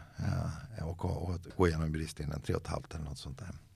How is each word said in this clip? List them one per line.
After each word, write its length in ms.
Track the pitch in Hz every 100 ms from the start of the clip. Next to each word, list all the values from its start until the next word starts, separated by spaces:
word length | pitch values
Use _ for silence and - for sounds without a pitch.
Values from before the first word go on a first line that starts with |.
| - -
eh, 680 | 92 90 85 80 - 110 82
att 80 | 85
gå, 340 | 90 82 87 87
att 200 | - -
gå 100 | 90
igenom 260 | 80 80 78
juristlinjen. 460 | 78 - 73 73
Tre 140 | - 87
och 60 |
ett 60 | -
halvt 280 | 80 - 80
eller 100 | 73
något 120 | -
sånt 220 | 76 67
där. 120 | 90 - -